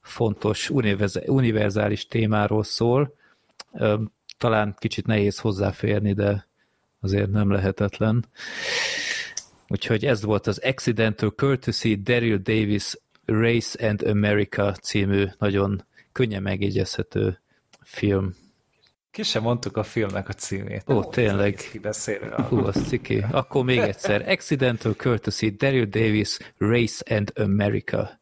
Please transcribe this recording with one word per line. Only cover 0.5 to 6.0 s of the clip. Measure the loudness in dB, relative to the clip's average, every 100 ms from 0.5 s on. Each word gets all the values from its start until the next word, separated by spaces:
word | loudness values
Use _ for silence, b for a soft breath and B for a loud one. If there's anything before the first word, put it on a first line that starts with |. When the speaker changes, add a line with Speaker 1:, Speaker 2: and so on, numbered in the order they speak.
| -2 0
Speaker 1:
univerz-, | 0 2 2 0 -2 0
univerzális | 2 4 2 2 2 0 -2 -2
témáról | 0 2 2 2 0
szól. | 0 0 2 2 0 b b b b b -18
Ö, | -2 0 0 -2 _ -20 -2
talán | 2 2 0 -4
kicsit | -4 -4
nehéz | 0 2 2 0
hozzáférni, | -2 0 -2 0 -2 0